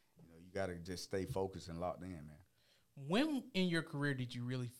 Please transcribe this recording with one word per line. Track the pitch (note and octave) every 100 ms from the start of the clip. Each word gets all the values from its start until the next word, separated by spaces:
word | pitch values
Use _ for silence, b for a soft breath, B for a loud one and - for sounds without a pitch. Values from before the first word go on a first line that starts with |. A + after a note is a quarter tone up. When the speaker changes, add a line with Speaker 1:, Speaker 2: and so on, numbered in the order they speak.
| b -
Speaker 1:
you | E2
know, | E2
you | F#2
gotta | G2 F#2+ F2
just | E2+ F2+
stay | - G2
focused | F#2 F#2+ F#2+ E2+ -
and | E2
locked | F2+ D#2+
in, | F2+
man. | F2 D2+ D2+ - b b b b - C#3
Speaker 2:
When | G3 D#4 C#4 -
in | F#3+ F#3
your | E3
career | D#3+ C#3+ C#3+
did | C3 B2
you | B2
really | A#2+ B2+ A#2+ -